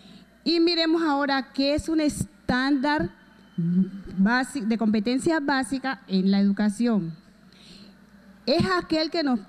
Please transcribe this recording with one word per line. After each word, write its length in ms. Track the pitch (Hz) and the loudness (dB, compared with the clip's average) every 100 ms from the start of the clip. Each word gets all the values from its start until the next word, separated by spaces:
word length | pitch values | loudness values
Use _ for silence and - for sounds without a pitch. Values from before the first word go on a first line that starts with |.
| - - - _ | -20 -20 -20 _
Y 160 | - 339 | -2 2
miremos 440 | 339 339 330 330 | 2 2 2 2
ahora 500 | 330 277 285 269 262 | 2 0 0 -2 -4
qué 220 | - 277 302 | -2 0 0
es 120 | - | 0
un 140 | 320 | 0
estándar 1120 | 302 - - - - 254 269 285 285 302 339 - - - - - 170 180 185 - - 175 | 0 -2 -8 -10 -4 -2 0 0 0 0 -2 -8 -20 -20 -16 -4 0 2 0 -2 -12 0
basi-, 480 | 196 247 262 285 208 | 2 2 -2 -4 -2
de 140 | 226 | 0
competencia 600 | 220 220 208 262 339 320 | 0 0 0 0 0 0
básica 640 | 285 269 262 269 262 262 - | 0 -2 -2 -4 -6 -8 -4
en 240 | 190 190 | 0 2
la 80 | 196 | 2
educación. 760 | 202 202 214 202 240 214 165 160 - - - - - - - - - - - - - | 2 2 -2 0 0 0 -2 -8 -18 -20 -20 -20 -20 -20 -20 -20 -20 -20 -20 -12 -2
Es 180 | 311 370 | 0 2
aquel 460 | 359 339 311 320 | 0 0 -2 0
que 100 | 349 | -2
nos, 160 | 285 240 | 0 -2